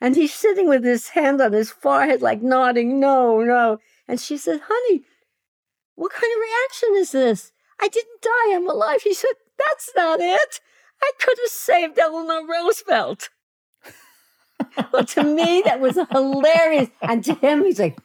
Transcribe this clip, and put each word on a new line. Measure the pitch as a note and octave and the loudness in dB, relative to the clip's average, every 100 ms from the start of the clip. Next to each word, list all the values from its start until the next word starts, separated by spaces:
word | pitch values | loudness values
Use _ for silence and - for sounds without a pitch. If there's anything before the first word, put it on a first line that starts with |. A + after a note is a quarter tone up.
and | B3 | 0
he's | C4+ D4 | 2 0
sitting | - G#4+ G4 F4 | 0 0 2 2
with | C4 | 2
his | A#3+ A#3+ - | 2 -2 -2
hand | E4+ C#4+ C#4 | 0 2 2
on | A#3 | 2
his | G#3 A3 | 2 -2
forehead, | - C#4+ C#4 D4 B3+ | -4 0 2 2 0
like, | A#3+ A3 | 0 -2
nodding, | B3 C4 B3+ A#3+ A#3 C4+ | 0 2 2 0 0 0
"No, | C#4 C4 A#3+ A3 | 2 4 4 2
no." | A#3 B3 A#3 G#3+ _ _ - | 2 2 2 -2 _ _ -10
And | B3 | -8
she | - D4 | -8 -8
said, | - D4+ - | -6 -6 -4
"Honey, | A#4 B4 D4+ - _ _ _ _ _ _ _ _ - | -2 0 -2 -4 _ _ _ _ _ _ _ _ -10
what | F4 | -8
kind | - A4+ | -4 -4
of | A4+ | -2
reaction | A4+ A4+ C5 - A#4 G4 | -4 -4 -4 -4 0 0
is | F4+ | 0
this? | C4+ B3 G#3 - _ _ - | 0 0 0 -6 _ _ -6
I | G#4 | -4
didn't | A4+ A#4 A#4 | -4 -8 -6
die, | A4+ A#4+ A4+ | -2 0 2
I'm | F#4 F4+ | 0 -2
alive." | C5+ D#5+ C#5 | -2 0 0
He | G#4+ | 0
said, | F#4 C5 - _ - | -2 -2 -4 _ -4
"That's | D5 D#5 - B4 | -2 -4 -4 -2
not | E4 - | 0 0
it. | F4 G4 D5 - _ _ _ - | 0 0 0 -6 _ _ _ -6
I | C5+ C5+ | -4 -2
could | - A#4+ | 0 0
have | A#4+ | -2
saved | - - F4 E4 - | -4 0 2 2 0
Eleanor | E4 D#4+ E4 D#4+ D#4+ | 0 -2 -4 -4 -4
Roosevelt." | E4+ F4 A4 G4 - - G3 - _ _ _ _ _ - - _ _ _ _ _ - - - - | -4 -2 -2 0 -2 -2 -8 -14 _ _ _ _ _ -20 -20 _ _ _ _ _ -10 -10 -8 -4
Well, | B3+ | -2
to | - - | -2 0
me, | D4 D4+ E4 F4+ | 0 2 2 2
that | F#4+ C4 | 2 0
was | C4 F4+ D#4+ | 0 0 -2
hilarious. | C4+ C4+ C#4 D4+ E4 D#4+ D4+ A#3 - | 0 0 2 2 4 4 2 0 -4
And | - A3+ | -4 -2
to | - | -2
him, | D#4 C4+ D4 | 0 2 2
he's | G4 B3+ | 2 0
like, | F3 - | -2 -4